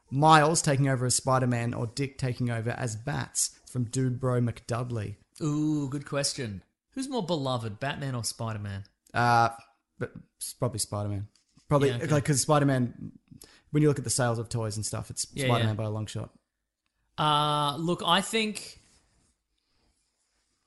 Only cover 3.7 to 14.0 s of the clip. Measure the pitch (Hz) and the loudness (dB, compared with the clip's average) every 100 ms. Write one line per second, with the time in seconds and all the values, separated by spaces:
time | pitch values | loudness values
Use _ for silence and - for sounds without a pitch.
3.7 | 127 117 135 131 123 127 123 120 113 - | -6 -4 -2 -2 0 0 0 0 -2 -6
4.7 | 117 123 117 101 98 _ - 156 147 151 | -6 -4 -6 -6 -10 _ -6 -4 0 0
5.7 | 151 139 147 143 143 139 - 117 95 - | -2 -2 -6 -6 -4 -2 -4 -6 -8 -14
6.7 | _ _ 262 269 254 165 170 135 127 113 | _ _ -10 -6 -4 -2 -2 0 -2 -4
7.7 | 104 135 147 139 123 107 - 113 107 104 | -6 -6 -6 -6 -4 -6 -6 -6 -6 -6
8.7 | 98 98 _ _ 113 120 117 117 - - | -8 -10 _ _ 2 4 6 4 0 -18
9.7 | _ _ - - - - - - - 120 | _ _ -10 -10 -10 -20 -14 -14 -4 -4
10.7 | 110 - 104 104 101 104 _ _ _ - | -4 -4 -4 -4 -6 -8 _ _ _ 0
11.7 | 147 139 120 - 151 - 135 - 147 139 | 2 4 0 0 2 2 2 4 4 4
12.7 | 131 120 - 104 - _ - - - _ | 2 0 -4 -14 -16 _ -20 -20 -20 _
13.7 | 151 151 127 | 2 4 2